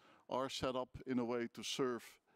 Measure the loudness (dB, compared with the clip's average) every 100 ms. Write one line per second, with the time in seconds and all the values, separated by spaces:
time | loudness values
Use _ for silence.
0 | -20 -20 -2 0 0 0 0 0 -2 -4
1 | -2 0 2 0 -2 -4 -4 2 2 0
2 | -6 -18 _